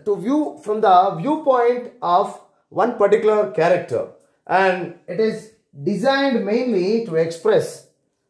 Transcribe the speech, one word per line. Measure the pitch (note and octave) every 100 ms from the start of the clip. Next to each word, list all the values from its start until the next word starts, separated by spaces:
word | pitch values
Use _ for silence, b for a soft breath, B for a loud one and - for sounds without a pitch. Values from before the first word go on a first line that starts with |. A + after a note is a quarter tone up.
| -
to | G3
view | G3 D4 D4 -
from | - G#3+
the | G#3+ F3+ G3 D#3+
viewpoint | G#3 D#4 D4 B3+ A#3+ B3 A#3+ -
of | F3 F3 G3+ - _ _ _
one | E3 A3+ A3+
particular | G3+ G#3 G#3+ G#3+ -
character, | - E3+ F3+ - A2+ - - _ _ -
and | F3+ F#3+ F3+ E3+ - -
it | F3
is | A3 F3+ - _ _ C#3+
designed | D3 G3 B3+ C#4 C#4 A3+ G3
mainly | A3+ B3+ G3 F3+ A3+ G3
to | D#3+
express | E3 - A3+ F#3 - - - _ _ _ _